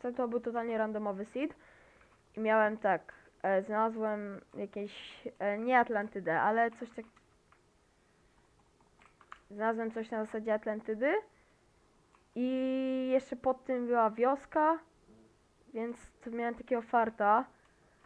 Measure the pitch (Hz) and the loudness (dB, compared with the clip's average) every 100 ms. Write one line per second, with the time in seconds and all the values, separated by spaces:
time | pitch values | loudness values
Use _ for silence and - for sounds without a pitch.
0 | 247 247 240 233 233 233 233 220 220 214 | -6 -4 -2 -2 -2 -4 -2 -2 -2 -2
1 | 208 190 220 247 320 - - - - _ | -4 -4 -6 -4 -4 -6 -20 -20 -20 _
2 | _ _ _ - 220 220 214 214 202 170 | _ _ _ -4 2 4 4 2 0 0
3 | - - - _ 190 190 196 214 226 226 | -2 -18 -20 _ 0 2 2 0 0 0
4 | 220 208 208 196 - - 202 202 208 - | -4 -4 -6 -12 -14 -12 -10 -8 -10 -12
5 | - - - - 202 208 233 254 240 214 | -18 -14 -14 -4 -4 -2 2 4 4 0
6 | 214 202 170 160 165 226 233 226 233 - | -2 -4 -2 2 2 2 2 -2 -12 -14
7 | 220 _ _ _ _ _ _ _ _ _ | -18 _ _ _ _ _ _ _ _ _
8 | _ _ _ _ _ _ _ _ _ _ | _ _ _ _ _ _ _ _ _ _
9 | - _ - - _ 208 220 226 226 226 | -20 _ -20 -20 _ -4 -2 -2 -4 -6
10 | 220 220 214 220 220 214 220 214 220 220 | -6 -6 -4 -6 -2 -2 -2 -6 -6 -2
11 | 269 415 - _ _ _ _ _ _ _ | 0 0 -4 _ _ _ _ _ _ _
12 | _ _ _ 233 254 262 262 262 262 262 | _ _ _ -4 -2 0 0 0 -2 -2
13 | 254 262 262 254 262 262 - 254 240 240 | 0 0 0 -2 -2 -2 -2 -2 2 4
14 | 220 220 247 277 - 311 311 330 - _ | 4 4 2 2 -2 2 4 2 -4 _
15 | _ - - _ _ _ _ 226 233 233 | _ -20 -20 _ _ _ _ -8 -8 -8
16 | - _ 240 233 233 233 - 240 226 240 | -16 _ -12 -4 -4 -4 -2 -2 2 2
17 | 226 226 202 220 262 - _ _ _ _ | 2 2 4 4 2 -8 _ _ _ _